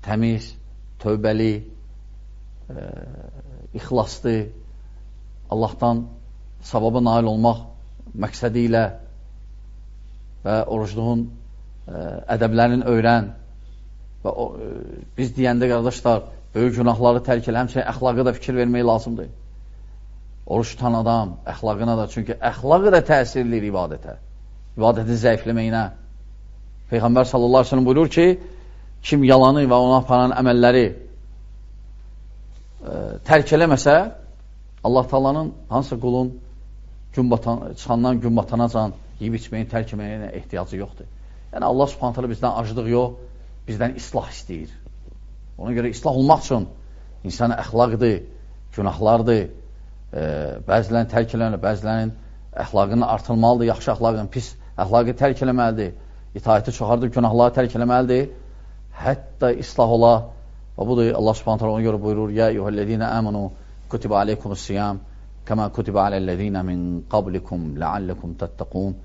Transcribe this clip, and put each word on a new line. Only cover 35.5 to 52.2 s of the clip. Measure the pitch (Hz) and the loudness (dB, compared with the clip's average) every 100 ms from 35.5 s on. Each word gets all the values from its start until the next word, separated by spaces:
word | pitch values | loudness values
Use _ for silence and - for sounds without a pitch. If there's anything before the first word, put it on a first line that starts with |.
| - - | -8 -4
hansısa | 120 131 120 | -4 -2 -4
qulun | 123 123 127 127 - - - - - - - | -2 0 -2 -6 -18 -20 -18 -18 -18 -18 -10
gün | - 123 | -2 2
batan-, | 117 120 117 - | 2 0 -4 -6
çıxandan | - - 117 123 123 | -12 -2 0 2 0
gün | 117 117 | 2 0
batanacan | 95 117 120 117 110 - - - | 0 0 0 0 -2 -6 -16 -10
yeyib | 107 113 | -6 -6
içməyin | - 110 110 | -6 -8 -4
tərk | 117 110 | -4 -6
etməyinə | 107 104 107 107 95 | -8 -8 -10 -10 -12
ehtiyacı | - 90 90 95 | -8 -8 -6 -8
yoxdur. | 98 - - - - - - | -10 -14 -18 -18 -18 -20 -14
Yəni | - - | -4 -2
Allah | 127 139 | 2 0
Subhanahu | - 127 120 | 0 -4 -4
taala | 123 | -4
bizdən | 110 120 107 | -2 -2 -2
aclıq | 110 113 113 | -4 -4 0
yox, | 120 123 123 - - - - - | 0 0 -4 -18 -18 -18 -16 -10
bizdən | 107 120 131 | -4 -2 -4
islah | - 117 - | -6 -6 -6
istəyir. | - - 85 78 - - - - - - - - - | -14 -12 -12 -12 -16 -18 -18 -18 -18 -18 -18 -18 -12
Ona | 104 | -4
görə | 120 120 | -2 -2
islah | 113 - 131 | -2 -2 2
olmaq | 135 160 | 4 4
üçün | - 123 98 - - - - - | 2 -2 -2 -10 -18 -18 -18 -12
insan | 98 87 120 113 | -10 0 0 0
əxlaqdır, | - 110 120 110 117 98 - - - - - - | -2 4 4 4 2 2 -4 -18 -20 -20 -14 -4
günahlardır, | 101 78 107 113 113 113 90 | -4 2 4 4 4 2 2
e, | - - - - - - - 78 76 73 58 - | -8 -18 -18 -18 -18 -12 -6 -4 -4 -6 -8 2
bəzilərini | 101 101 117 113 | 2 4 0 2
tərk | 120 113 113 | 0 0 0
eləməli, | 113 101 | -2 0
bəzilərinin | 92 104 107 110 110 110 | -2 -2 -2 -2 -2 -6